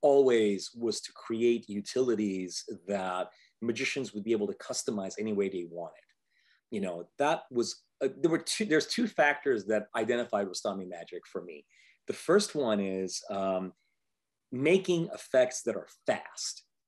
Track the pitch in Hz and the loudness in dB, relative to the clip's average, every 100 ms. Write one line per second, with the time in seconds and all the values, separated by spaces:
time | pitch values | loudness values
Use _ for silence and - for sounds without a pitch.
0 | 147 139 131 117 107 98 - 117 117 104 | 6 8 8 6 4 2 -4 -4 -4 -4
1 | - - - 113 120 117 - 104 101 127 | -8 -12 -6 2 2 2 -2 -8 -4 0
2 | 127 107 104 95 90 - - 101 - 98 | 2 2 0 -2 -4 -8 -10 -12 -4 -4
3 | 92 90 92 _ _ - 117 113 135 143 | -2 -4 -6 _ _ -8 -4 -2 -2 -4
4 | 113 104 104 113 101 95 - 127 - 107 | -6 -4 0 0 0 -6 -8 -6 -4 -4
5 | 95 - 110 101 98 92 85 85 82 - | -4 -4 -2 0 0 -2 -8 -8 -12 -14
6 | _ _ _ _ _ _ - 107 95 87 | _ _ _ _ _ _ -10 -6 -4 -6
7 | 87 - 143 - - 120 110 - _ - | -8 -2 0 0 -2 -2 -2 -4 _ -4
8 | - 135 156 165 - - 214 160 - - | -4 0 0 0 -2 -4 2 2 2 0
9 | 233 - 147 143 139 117 98 107 - 117 | 0 2 2 2 2 0 2 0 0 -2
10 | 117 120 113 104 98 92 107 95 92 87 | 0 0 0 -2 -2 -4 -4 -4 -8 -12
11 | 85 90 - 95 87 73 - _ _ _ | -12 -14 -10 -10 -10 -16 -20 _ _ _
12 | - - - 196 208 151 123 101 98 95 | -10 -6 2 2 2 0 0 2 0 -2
13 | 92 - - 98 95 92 92 - _ _ | -4 -6 -8 -4 -2 -2 -4 -12 _ _
14 | _ _ _ _ - 123 147 190 185 170 | _ _ _ _ -10 -2 4 4 4 0
15 | 165 - - 127 - - - 101 - - | 0 -6 0 4 4 0 -4 -6 -6 -8
16 | - 104 - - - - - _ | -4 -4 -4 -10 -10 -10 -16 _